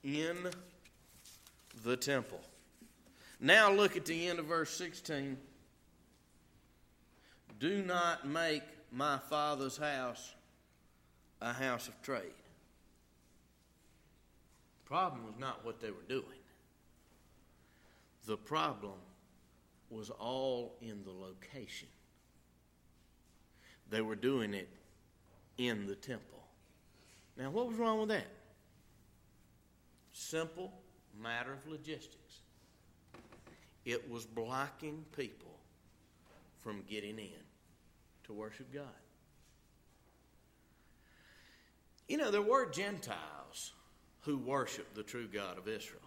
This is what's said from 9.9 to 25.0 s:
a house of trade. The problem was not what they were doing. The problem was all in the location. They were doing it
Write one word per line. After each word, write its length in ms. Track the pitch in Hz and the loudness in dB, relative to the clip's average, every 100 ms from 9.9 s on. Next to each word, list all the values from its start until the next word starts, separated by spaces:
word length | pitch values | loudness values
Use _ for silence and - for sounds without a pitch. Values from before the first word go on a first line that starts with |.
| 139 127 123 - - - - _ - - - - - - - | 0 -2 -6 -12 -18 -20 -20 _ -20 -20 -20 -20 -20 -20 -6
a 120 | 113 | -4
house 360 | 120 135 120 - | 0 0 0 -4
of 120 | - | -10
trade. 220 | - 123 90 - - - - - - - - - - - - - - - - - - - - - - - - - | -4 -4 -4 -12 -20 -20 -20 -20 -20 -20 -20 -20 -20 -20 -20 -20 -20 -20 -20 -20 -20 -20 -20 -20 -20 -20 -20 -20
The 40 | - | -2
problem 380 | 156 185 127 110 | 0 2 -2 -10
was 80 | 110 | -6
not 280 | 131 117 117 | -6 -4 -6
what 140 | 110 | -6
they 100 | 110 | -8
were 60 | 90 95 | -8 -4
doing. 140 | 131 - - - - - - - - - - - - - - - - - - - - | -4 -4 -16 -20 -20 -20 -20 -20 -20 -20 -20 -20 -20 -20 -20 -20 -20 -20 -20 -20 -18
The 120 | - 107 | -6 -6
problem 640 | - 151 156 104 101 95 - - - - - - - - - | -2 0 0 -2 -10 -12 -18 -20 -20 -20 -20 -20 -20 -20 -14
was 200 | 110 104 | -10 -10
all 680 | 113 113 131 131 123 120 - | -6 -4 0 0 0 -2 -10
in 220 | 117 104 | -10 -10
the 80 | 98 | -10
location. 800 | 92 95 92 - 139 104 - - - - - - - - - - - - - - - - - - - - - - | -10 -12 -14 -14 -14 -12 -12 -14 -20 -20 -20 -20 -20 -20 -20 -20 -20 -20 -20 -20 -20 -20 -20 -20 -20 -20 -20 -2
They 100 | 110 | 0
were 160 | 110 107 | 0 2
doing 380 | 123 135 107 | 2 2 0
it 140 | 101 87 - - - | -2 -6 -16 -20 -20